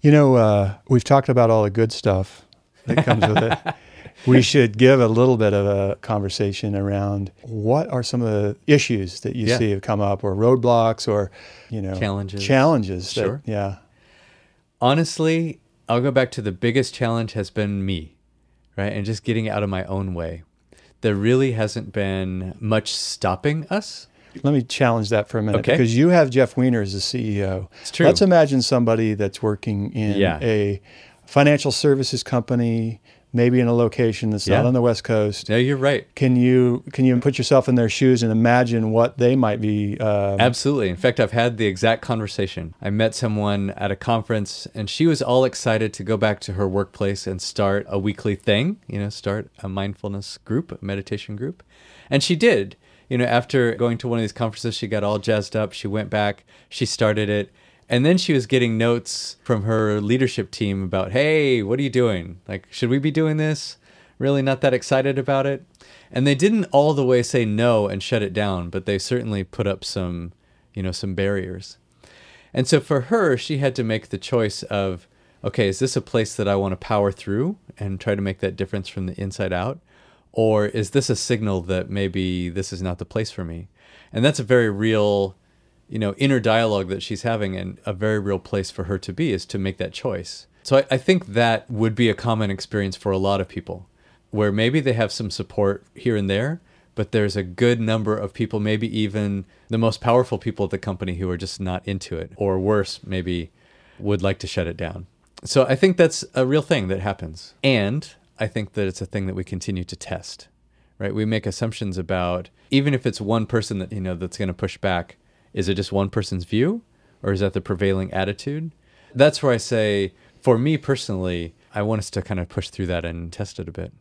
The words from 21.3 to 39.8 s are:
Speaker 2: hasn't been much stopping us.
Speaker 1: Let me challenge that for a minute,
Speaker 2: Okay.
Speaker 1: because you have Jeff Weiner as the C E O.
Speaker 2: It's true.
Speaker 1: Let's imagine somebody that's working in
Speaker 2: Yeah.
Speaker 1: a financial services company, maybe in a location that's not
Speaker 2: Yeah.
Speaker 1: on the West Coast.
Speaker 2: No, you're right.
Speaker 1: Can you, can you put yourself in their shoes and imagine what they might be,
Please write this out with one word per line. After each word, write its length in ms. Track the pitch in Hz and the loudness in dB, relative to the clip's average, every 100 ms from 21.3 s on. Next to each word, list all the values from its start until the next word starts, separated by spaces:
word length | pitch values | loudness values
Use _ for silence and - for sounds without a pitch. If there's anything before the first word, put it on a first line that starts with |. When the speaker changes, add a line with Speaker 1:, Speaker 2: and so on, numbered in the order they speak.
| 127 135 | 2 2
Speaker 2:
hasn't 380 | 110 107 110 - | 0 -2 -4 -8
been 640 | 104 98 95 95 92 92 - | -4 -2 -2 -4 -6 -8 -8
much 320 | 110 92 - | 0 0 0
stopping 720 | - - - 98 92 147 151 147 | -6 -6 -4 -2 -2 -2 -4 -4
us. 360 | 202 - - - _ _ - | -6 -6 -16 -20 _ _ -4
Speaker 1:
Let 100 | 139 | 0
me 80 | 143 | 0
challenge 460 | 120 - 127 113 107 | 0 0 2 2 2
that 200 | 110 104 | 0 0
for 80 | 117 | -2
a 40 | |
minute, 180 | 107 104 | 0 0
Speaker 2:
Okay. 120 | - | 2
Speaker 1:
because 240 | 143 120 113 | 2 4 4
you 140 | 165 | 6
have 180 | 180 139 | 6 4
Jeff 300 | 127 123 - | 4 2 2
Weiner 240 | 127 120 | 2 2
as 100 | 101 | 0
the 80 | 98 | -4
C 380 | - 127 110 101 | -4 -4 -2 -2
E 60 | |
O. 260 | 95 92 90 - | -2 -4 -6 -14
Speaker 2:
It's 100 | - | -14
true. 160 | - 165 | 2 4
Speaker 1:
Let's 140 | 175 | 6
imagine 380 | 196 175 151 135 | 6 6 6 4
somebody 540 | 120 127 117 113 113 | 2 2 4 2 2
that's 280 | 104 101 - | 0 -2 -2
working 500 | 107 104 - 101 101 | -2 -2 -4 -4 -4
in 260 | - 107 101 | -2 0 2
Speaker 2:
Yeah. 200 | 98 78 | 2 2
Speaker 1:
a 400 | 117 107 101 98 _ - - _ | 0 2 2 -2 _ -20 -20 _
financial 480 | - 147 143 147 143 | 0 4 6 4 2
services 500 | 127 151 139 127 127 | 0 2 2 0 -4
company, 800 | - 123 113 120 117 113 113 110 _ _ _ | -2 -2 0 0 2 0 -2 -6 _ _ _
maybe 280 | 120 120 123 | 2 4 4
in 80 | 120 | 4
a 40 | |
location 580 | 120 113 - 117 107 113 | 4 2 2 0 0 -2
that's 180 | 104 98 | -2 2
not 140 | - | 2
Speaker 2:
Yeah. 40 | 135 | 4
Speaker 1:
on 80 | |
the 80 | 127 | 4
West 220 | 120 113 | 2 0
Coast. 440 | - 113 104 101 - | 0 2 2 -2 0
Speaker 2:
No, 80 | 110 | 2
you're 200 | 127 139 | 2 2
right. 360 | 139 135 - - | 2 0 -4 0
Speaker 1:
Can 180 | 135 | 2
you, 480 | 123 123 127 123 123 - | 4 6 6 4 2 -4
can 120 | - | 2
you 120 | 131 123 | 4 4
put 200 | 143 127 | 2 0
yourself 300 | 120 135 131 | 4 4 6
in 80 | 123 | 2
their 120 | 117 | 2
shoes 360 | - 131 127 | 4 4 4
and 80 | 117 | 4
imagine 580 | 110 117 123 123 117 110 | 4 6 4 4 2 2
what 280 | 110 120 - | 2 2 4
they 180 | 123 135 | 2 4
might 240 | 113 104 | 2 0
be, 360 | 107 104 | 0 0